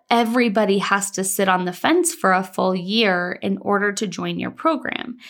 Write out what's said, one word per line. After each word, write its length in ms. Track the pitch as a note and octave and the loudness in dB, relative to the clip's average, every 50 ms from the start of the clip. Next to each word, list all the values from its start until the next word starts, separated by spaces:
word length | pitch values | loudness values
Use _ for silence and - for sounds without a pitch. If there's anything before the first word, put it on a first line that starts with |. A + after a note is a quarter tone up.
| _ - | _ 0
everybody 680 | A#3 A#3 A#3 A3 A#3 B3+ A#3+ A#3 F#3+ A3 G#3+ G3 G3 | 2 2 2 2 2 2 2 2 2 2 2 2 2
has 340 | G3+ G3 - G3 G3+ G3 - | 0 2 0 0 -2 -2 -4
to 140 | - F#3 F#3+ | -6 -4 -4
sit 240 | F#3+ - - G3 F#3+ | -4 0 0 2 2
on 160 | F#3 F3+ F3+ | 2 0 0
the 80 | F3+ F3 | -4 -6
fence 420 | - - C#4 E4 F4+ F4 - - | -2 2 2 4 4 2 0 -2
for 160 | - - F#3+ | 0 2 2
a 100 | F#3 F#3+ | 2 2
full 320 | F#3+ - - - F#3 F#3 F#3 | 0 -2 -4 -2 0 0 0
year 640 | F#3 F3 F#3+ G#3+ A3+ A3+ G3 F3+ F3+ F3 F3+ - - | -2 -2 -2 0 2 2 2 2 0 -2 -4 -6 -6
in 160 | - G3 G3 | -4 -4 -4
order 340 | G3 - G3+ G3+ G3 G3+ G3+ | -4 -2 0 0 2 0 0
to 160 | G3+ - A3 | -2 -2 -6
join 320 | F#3 E3 - F3 F3 E3+ F3 | -6 -6 -6 -6 -6 -4 -4
your 120 | F#3 F#3 | -6 -8
program. 640 | - - - D#4+ D#4 - - - - - - - - - - | -8 -2 -2 0 0 0 -4 -6 -6 -6 -8 -8 -12 -16 -16